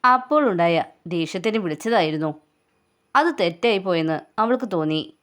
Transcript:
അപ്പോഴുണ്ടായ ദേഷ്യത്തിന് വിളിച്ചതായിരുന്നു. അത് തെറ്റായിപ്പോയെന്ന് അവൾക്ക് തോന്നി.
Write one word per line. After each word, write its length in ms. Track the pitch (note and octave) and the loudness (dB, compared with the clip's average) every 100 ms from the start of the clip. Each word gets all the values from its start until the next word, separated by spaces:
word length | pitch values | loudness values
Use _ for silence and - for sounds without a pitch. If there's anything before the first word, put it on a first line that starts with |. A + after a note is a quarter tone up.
അപ്പോഴുണ്ടായ 720 | B3+ B3+ B3 D4+ C#4 F3+ E3+ E3 - _ F3 | 4 2 2 2 2 2 2 2 -2 _ -8
ദേഷ്യത്തിന് 440 | E3+ D#3+ F#3+ G3 A3 | -4 -4 -4 -2 -2
വിളിച്ചതായിരുന്നു. 680 | F3+ D3+ A3+ A#3 D#3+ D#3 D#3 D3+ _ _ _ _ _ _ _ | -4 -6 0 0 2 0 -4 -6 _ _ _ _ _ _ _
അത് 160 | C4 E4 D4+ | 0 0 0
തെറ്റായിപ്പോയെന്ന് 760 | F3 E3+ A#3 G3+ F#3 E3+ D#3+ D#3 - - | -2 0 0 0 0 0 0 -4 -6 -4
അവൾക്ക് 240 | A3 B3 B3 | 0 0 -2
തോന്നി. 280 | F3+ D#3 D#3 - _ | -2 -2 -2 -6 _